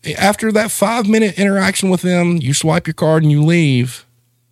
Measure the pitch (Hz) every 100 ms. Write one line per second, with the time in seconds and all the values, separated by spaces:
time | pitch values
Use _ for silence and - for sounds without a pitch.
0 | - 147 190 208 220 214 214 - 202 233
1 | 208 220 214 170 202 196 190 196 190 180
2 | 180 175 175 170 123 143 160 165 - 156
3 | 160 160 151 147 151 170 151 127 123 -
4 | _ _ _ _ _